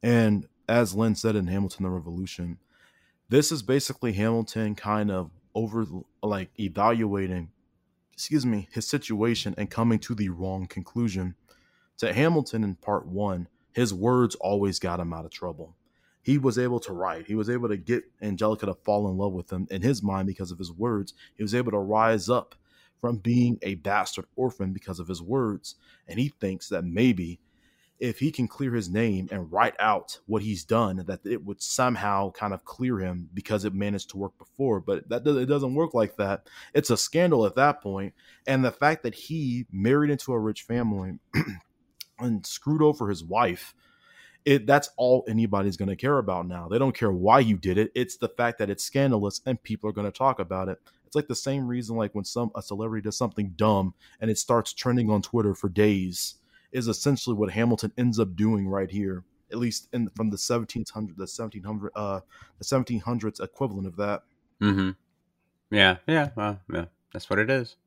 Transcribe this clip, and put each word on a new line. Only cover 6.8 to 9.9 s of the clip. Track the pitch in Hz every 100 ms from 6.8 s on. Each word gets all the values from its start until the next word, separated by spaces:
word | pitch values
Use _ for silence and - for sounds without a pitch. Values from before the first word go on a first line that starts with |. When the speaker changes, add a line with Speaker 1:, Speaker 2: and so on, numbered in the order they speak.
| 107 117 110 101 95 90 85 _ _ _ _ _ _
Speaker 1:
excuse | - - 156 123
me, | 107 92
his | - -
situation | 147 - 107 113 117 - -
and | 101
coming | - 117